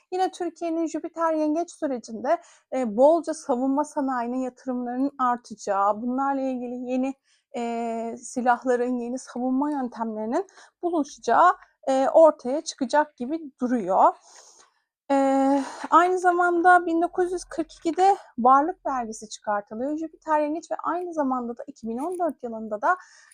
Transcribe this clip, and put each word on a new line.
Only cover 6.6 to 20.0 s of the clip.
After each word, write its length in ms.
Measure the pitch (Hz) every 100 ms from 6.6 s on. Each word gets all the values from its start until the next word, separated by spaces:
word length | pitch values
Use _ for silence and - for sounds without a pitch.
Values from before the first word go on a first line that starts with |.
| 247 247 247
yeni, 220 | 254 269 - _ _ _ -
eee, 600 | 233 233 233 226 226 240
silahların, 800 | - 254 247 233 254 240 247 247
yeni 200 | 240 254
savunma 520 | - 240 254 262 294
yöntemlerinin 760 | 285 247 220 226 214 220 302 403 - - _
buluşacağı, 680 | 349 339 277 - - 254 349 - _ _ -
eee, 200 | 269 269
ortaya 460 | 320 311 302 247 294
çıkacak 520 | - - 247 294 294 _
gibi 360 | 247 330 294 _
duruyor. 540 | 247 247 180 190 302 - _ - - _ _ _ _ _ _
Eee, 540 | 277 269 269 269 277 262 - -
aynı 280 | 311 359 370
zamanda 680 | 359 349 349 349 359 359 349
bin 160 | 330
dokuz 300 | 349 370 359
yüz 120 | 359
kırk 280 | - - 311
ikide 440 | - 330 311 381 392 - -
varlık 480 | 240 269 320 359 320
vergisi 420 | 262 226 226 214
çıkartılıyor. 680 | - 220 208 - 220 269
Jüpiter 420 | 302